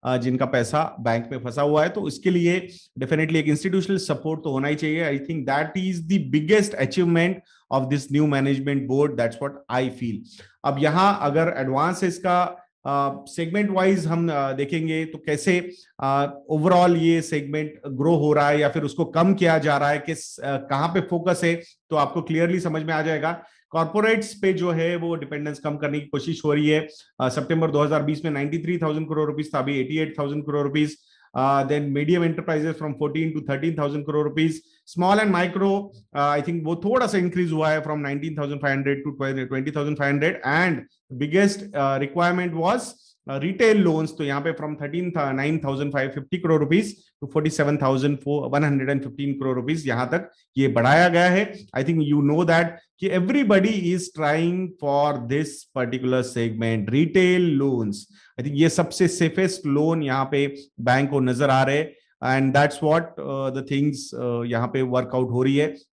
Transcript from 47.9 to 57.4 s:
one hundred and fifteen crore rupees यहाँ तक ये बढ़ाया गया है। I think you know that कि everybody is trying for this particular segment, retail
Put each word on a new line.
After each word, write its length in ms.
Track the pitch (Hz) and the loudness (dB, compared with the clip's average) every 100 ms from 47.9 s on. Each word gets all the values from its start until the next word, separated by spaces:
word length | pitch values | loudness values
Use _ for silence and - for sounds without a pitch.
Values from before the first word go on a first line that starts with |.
| 131 143 143 - | 2 2 -2 -2
one 340 | 147 131 139 | -2 0 0
hundred 260 | 151 139 131 | 2 2 0
and 100 | 139 | -2
fifteen 340 | 135 - 143 139 | -4 -6 -6 -4
crore 180 | 135 127 | -2 -2
rupees 260 | 123 165 143 | -2 -4 -2
यहाँ 200 | 120 123 | -2 0
तक 240 | 165 185 _ _ - | -2 -4 _ _ 0
ये 100 | 135 | 2
बढ़ाया 420 | 117 120 151 180 | 4 6 6 6
गया 200 | 170 180 | 6 4
है। 240 | 185 208 - - - | 4 0 -6 -10 -4
I 60 | |
think 160 | 139 165 147 | 0 2 2
you 100 | 147 143 | 4 4
know 140 | 151 170 | 2 4
that 220 | 165 170 170 _ _ | 4 2 -4 _ _
कि 100 | 190 | -2
everybody 640 | 185 185 285 240 202 196 214 170 180 | 0 2 2 4 4 4 0 0 -2
is 60 | 180 - | -4 -4
trying 480 | 151 156 170 180 185 185 | 0 2 2 0 -4 -6
for 440 | 147 143 147 143 117 | -2 2 2 0 -2
this 200 | 139 151 - - - | -2 -2 -8 -10 -4
particular 460 | 123 127 127 127 127 123 | -2 -2 0 0 0 -2
segment, 520 | 117 110 113 113 101 | -2 0 0 0 0
retail 720 | 131 160 190 180 180 | 2 2 4 4 4